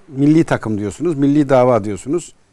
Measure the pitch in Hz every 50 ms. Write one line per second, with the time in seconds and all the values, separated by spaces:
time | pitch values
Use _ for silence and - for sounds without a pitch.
0 | - - 139 131 143 147 156 160 156 - 139 110 - 110 110 98 104 101 - -
1 | 143 175 156 135 143 139 143 151 143 131 143 127 123 127 123 110 98 107 101 90
2 | - 127 151 175 - - _ _ _ _